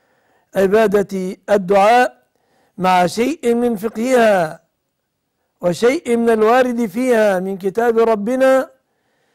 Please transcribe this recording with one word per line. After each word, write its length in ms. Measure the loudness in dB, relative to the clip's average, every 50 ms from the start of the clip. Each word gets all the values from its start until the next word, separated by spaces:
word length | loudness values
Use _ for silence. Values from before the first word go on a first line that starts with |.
| _ _ _ _ _ _ _ _ _ _ -2
عبادة 840 | -2 0 2 2 2 2 2 2 0 -2 -4 -6 -8 -8 -8 -10 -10 _ -2
الدعاء، 680 | -2 0 0 2 2 4 4 4 4 4 2 0 -4 _ _ _ _ _ _ _ _ _ _ _ _
مع 280 | -4 0 2 2 2 2
شيء 500 | 0 0 -2 -4 -4 -4 -4 -2 -2 0
من 200 | 0 -2 -2 -4
فقهها 840 | -4 -6 -8 -6 -6 -2 0 2 2 4 4 2 2 0 -4 -6 -12 _ _ _ _ _ _ _ _ _ _ _ _ _ _ _ _ _ _ _ _
وشيء 560 | -4 -4 -2 0 0 0 0 -2 -2 -2 -2
من 120 | 0 0 0
الوارد 560 | 2 2 2 2 2 2 2 0 -2 -4 -6
فيها 540 | -6 -4 -4 -2 0 0 2 2 0 0 -2
من 180 | -4 -6 -8
كتاب 420 | -8 -8 -6 -4 -2 0 0 0 2
ربنا 680 | 2 0 0 -2 -2 -4 -2 0 2 2 2 2 0 -4 _ _ _ _ _ _ _ _ _ _ _ _ _